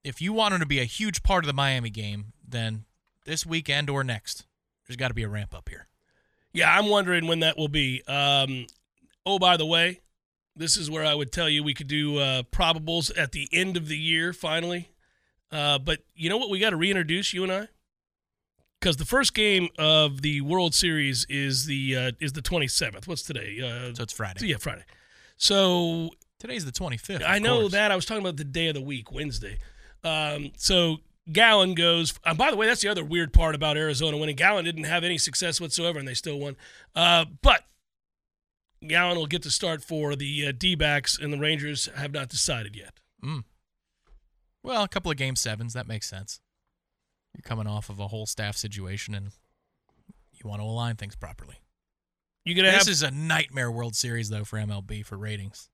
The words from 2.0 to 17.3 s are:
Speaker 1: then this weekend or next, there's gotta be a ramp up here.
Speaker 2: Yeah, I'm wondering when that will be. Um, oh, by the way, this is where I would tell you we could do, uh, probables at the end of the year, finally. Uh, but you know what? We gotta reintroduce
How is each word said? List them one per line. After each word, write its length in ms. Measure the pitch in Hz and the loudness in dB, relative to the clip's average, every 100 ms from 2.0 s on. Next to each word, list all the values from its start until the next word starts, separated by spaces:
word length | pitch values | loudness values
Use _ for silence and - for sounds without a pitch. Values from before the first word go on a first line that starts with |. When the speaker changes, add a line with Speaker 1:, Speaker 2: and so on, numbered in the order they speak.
| 104 104 104 - - | -8 -8 -10 -18 -10
Speaker 1:
then 380 | 123 113 110 110 _ _ _ | -6 -4 -6 -12 _ _ _
this 200 | 139 160 | -8 -6
weekend 460 | 165 165 147 143 147 | -2 -4 0 -2 0
or 140 | 139 | -2
next, 420 | 131 110 - - - _ _ _ - | -2 -4 -8 -12 -14 _ _ _ -16
there's 100 | 123 | -6
gotta 180 | 131 | -4
be 80 | 113 | -2
a 40 | 107 | -4
ramp 260 | 104 101 | -6 -8
up 140 | - - | -10 -14
here. 200 | - - _ _ _ _ _ _ | -16 -20 _ _ _ _ _ _
Speaker 2:
Yeah, 240 | 170 165 175 | 2 6 6
I'm 100 | 208 | 6
wondering 400 | 208 180 175 165 | 4 4 0 2
when 140 | 165 | 2
that 180 | 160 156 | 2 2
will 100 | 151 | 0
be. 340 | 151 135 127 - | 2 0 -2 -4
Um, 600 | 139 143 139 135 127 117 _ _ _ _ _ 185 | 0 2 4 2 -4 -10 _ _ _ _ _ -2
oh, 120 | 196 | 4
by 180 | 180 170 | 6 6
the 100 | 156 | 6
way, 340 | 165 170 175 _ _ _ _ _ | 4 4 0 _ _ _ _ _
this 220 | - 160 202 | -8 0 0
is 120 | 151 | 0
where 140 | 156 | 0
I 100 | 156 | 0
would 180 | 147 135 | 0 -2
tell 160 | 175 160 | -2 0
you 120 | 147 | 0
we 120 | 147 | 0
could 140 | 135 139 | -4 -4
do, 300 | 151 147 143 | -2 0 0
uh, 240 | 135 131 | 0 -2
probables 680 | 123 - 170 160 156 170 143 - | -2 0 2 2 0 -2 -2 -2
at 140 | 139 | -2
the 160 | 151 143 | -4 -2
end 240 | 165 190 175 | 0 0 -2
of 120 | 156 | -4
the 100 | 151 | -4
year, 340 | 160 160 170 | 0 0 0
finally. 580 | 175 165 160 170 175 170 _ _ _ _ _ _ | -4 -2 -2 -2 -6 -8 _ _ _ _ _ _
Uh, 280 | 156 147 139 | -2 2 2
but 220 | 139 156 _ | 0 -4 _
you 140 | - 165 | -6 -2
know 60 | 214 | 0
what? 100 | 240 | 0
We 80 | 190 | 0
gotta 180 | 214 170 | 0 2
reintroduce 560 | 185 196 156 175 202 | 2 0 0 -2 -2